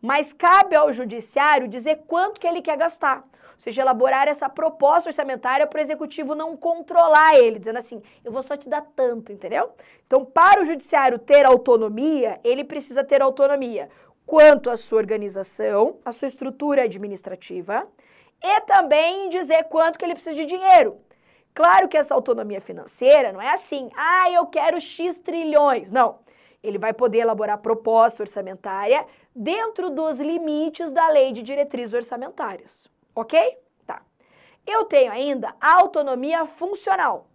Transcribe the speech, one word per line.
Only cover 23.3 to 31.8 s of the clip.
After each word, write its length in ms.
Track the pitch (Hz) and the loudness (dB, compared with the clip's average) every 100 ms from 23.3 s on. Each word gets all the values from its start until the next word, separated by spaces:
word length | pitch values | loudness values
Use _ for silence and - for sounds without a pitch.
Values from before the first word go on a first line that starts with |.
não 80 | 190 | -4
é 100 | 233 | -4
assim, 400 | 359 - 294 254 - | -4 -4 -10 -10 -6
"Ah, 340 | 311 370 359 | 0 2 2
eu 160 | 349 339 | 2 0
quero 320 | 320 302 339 | -2 -2 -2
X 380 | 311 - 339 349 | -8 -8 -8 -8
trilhões". 720 | - 339 320 294 285 240 190 | -8 -6 0 2 2 0 -4
Não. 280 | 233 233 - _ _ _ _ | -2 -2 -2 _ _ _ _
Ele 140 | 220 202 | -10 -8
vai 160 | 220 | -6
poder 280 | 226 247 220 | -2 -2 0
elaborar 360 | 226 214 214 208 | -2 -4 -6 -6
proposta 640 | 220 226 226 226 226 226 | -6 -6 0 2 2 0
orçamentária 840 | 208 - 190 190 208 190 208 277 - _ _ | -12 -10 -12 -14 -12 -8 -2 -2 -2 _ _
dentro 540 | 254 220 392 453 440 359 | -12 -8 -6 -6 -8 -8
dos 320 | 285 311 262 | -6 -6 -6
limites 720 | 294 339 330 302 311 311 339 | -6 -6 -4 -4 -6 -6 -6
da 160 | 269 320 | -2 2
Lei 240 | 302 262 | 4 2
de 100 | 226 | -2
Diretrizes 520 | 226 277 285 254 | -10 -6 -4 -4